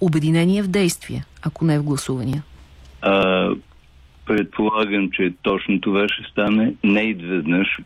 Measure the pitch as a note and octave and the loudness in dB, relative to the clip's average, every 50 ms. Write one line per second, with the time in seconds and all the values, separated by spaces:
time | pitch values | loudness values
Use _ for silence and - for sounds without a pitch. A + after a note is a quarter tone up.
0 | F#3+ E3+ D3+ D#3 D3 D#3+ E3 E3 E3+ F#3 G3 G#3 G3+ F#3 F3 G3+ F#3 E3+ - - | 0 2 2 2 2 2 2 4 4 4 2 2 0 0 2 2 2 2 0 -4
1 | - - A#2 C3 - _ - - - D#3+ - - E3 D#3+ D3 D3 D3 D3 C3+ C3+ | -10 -8 -8 -8 -8 _ -16 -8 -8 -8 -4 0 0 2 2 2 0 0 -2 -2
2 | - - C3 B2+ A2+ C3 - - - - - - - - - - - - - - | -2 -4 -4 -4 -2 -4 -4 -4 -6 -10 -20 -20 -20 -20 -20 -20 -20 -20 -18 -4
3 | - G2 G2 G2 F#2+ F#2+ F#2 F#2 F#2 F#2 F#2+ - - - - - _ - _ - | 0 2 2 2 2 2 2 0 0 0 -2 -4 -6 -20 -20 -20 _ -20 _ -20
4 | - - - - - - A2 G#2 F#2+ - - - G#2+ G#2+ G#2+ A2 A2 G2+ G#2 G2+ | -20 -20 -20 -18 -4 -2 0 0 -2 -2 -2 -2 0 0 2 0 0 0 0 0
5 | F#2+ F2+ - - F#2 F2 E2+ _ - A2 G2 F#2 - - G2 F2+ - G#2+ G2 G2+ | 0 -2 -2 -2 -2 -2 -2 _ -2 -2 -2 -2 0 -2 -2 0 0 0 0 0
6 | G#2 G#2 - - - - - G#2 G2+ G2+ G#2+ A2 A2+ C3 - - A2 G2+ G2+ G#2 | 0 0 -2 -8 -10 -8 -4 -2 0 2 2 2 2 2 0 0 2 2 2 2
7 | A2 A2 G2+ F2 E2+ F2+ F#2 F2 D2 E2 E2+ F#2 F#2+ - - - - | 2 0 -4 -4 -4 -2 -2 -2 0 0 0 2 0 0 -4 -8 -6